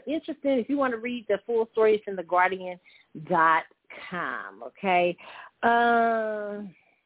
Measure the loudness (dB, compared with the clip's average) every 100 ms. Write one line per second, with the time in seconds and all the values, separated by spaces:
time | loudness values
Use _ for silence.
0 | -4 -6 -8 -6 -2 0 0 -2 -2 -4
1 | -6 -6 -2 -2 0 -2 0 2 4 2
2 | -2 -10 0 2 2 0 -10 -14 _ _
3 | _ -12 0 4 6 4 0 _ -20 -18
4 | -10 -8 -6 -6 -10 -14 -16 -6 0 2
5 | 2 -2 -12 -20 -20 _ 2 4 4 4
6 | 2 0 -4 -6 -8 -10 -12 -18 _ _